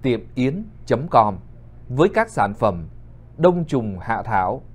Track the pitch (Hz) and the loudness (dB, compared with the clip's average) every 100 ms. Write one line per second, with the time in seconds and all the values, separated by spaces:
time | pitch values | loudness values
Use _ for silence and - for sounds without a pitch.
0 | 135 117 - - 127 170 220 - - 117 | 0 -2 -2 -2 -2 -2 -8 -14 -2 -2
1 | 160 127 104 92 - - - - - 123 | 4 4 4 0 -12 -20 -20 -20 -8 2
2 | 185 - 226 - 101 104 110 87 80 - | 4 4 0 0 -2 2 0 0 -10 -16
3 | - - - - 170 175 165 139 110 92 | -20 -20 -20 2 4 4 0 -2 -2 -8
4 | 87 110 113 104 92 123 - | -4 -4 0 0 0 -2 -8